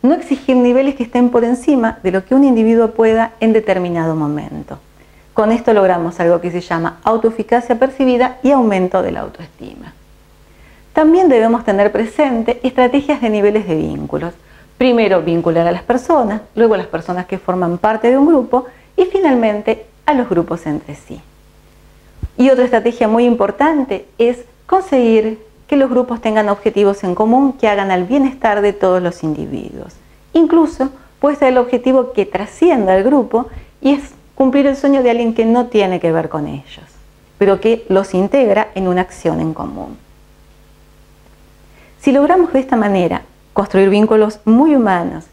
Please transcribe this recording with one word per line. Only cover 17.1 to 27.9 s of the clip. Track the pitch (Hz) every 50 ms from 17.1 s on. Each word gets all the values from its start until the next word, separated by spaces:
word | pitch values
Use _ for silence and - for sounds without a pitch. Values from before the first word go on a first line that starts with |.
| 180 180 180
que | - 196
forman | 185 - - 180 185 180 170 175 175
parte | - 214 220 214 226 233
de | 254
un | 269 285
grupo | 311 330 269 226 - - 247 254 - - - _ _ _
y | - 370
finalmente | 370 - 381 392 311 262 240 226 220 208 208 214 - 220 - - _ _ _ _
a | - 302
los | 262 240 233
grupos | 196 170 165 - 160 156 -
entre | 156 147 151 - - 147
sí. | - - _ - - - - _ _ _ _ _ _ _ _ _ _ _ _ _ _ _ - - - - - _
Y | - 254 269
otra | 262 247 254
estrategia | 247 247 226 208 240 233 - 240 214
muy | 220 233 247
importante | 240 240 233 196 202 202 - 277 311 320 294 262 - 202 180 - _ _
es | _ 226 233 247 240 - - _ _ _
conseguir | - 349 381 381 - 294 262 247 226 226 220 214 220 220 - - - _ _ -
que | _ 294
los | 285 269 254
grupos | 240 247 254 254 240 226
tengan | - 226 214 214 208 208
objetivos | 202 202 - - - 202 208 196 202 202 -
en | 185 180
común | - 220 220 233 254 277 269 254
que | - - 214
hagan | 208 202 196 196